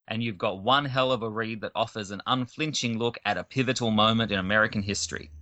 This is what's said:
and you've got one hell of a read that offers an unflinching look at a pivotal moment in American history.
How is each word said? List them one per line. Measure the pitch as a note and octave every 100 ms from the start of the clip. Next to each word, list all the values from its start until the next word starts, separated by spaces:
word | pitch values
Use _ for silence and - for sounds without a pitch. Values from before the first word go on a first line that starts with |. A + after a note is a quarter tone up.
| -
and | A2
you've | A#2 F2+
got | A2+ F#2+
one | G#2 C3+
hell | C#3+ C3 C3
of | B2
a | A2+
read | G#2+ A2 A2+
that | G#2
offers | - A2+ A2 G2
an | G2+ A2
unflinching | B2+ B2 - D#3 C3+ B2 A2
look | A#2+ - G#2
at | F#2
a |
pivotal | - C3+ B2 B2 A#2
moment | G#2+ A2 A2+ A2
in | G2
American | F#2 G#2+ A2 G#2+
history. | G2 G2+ - - - -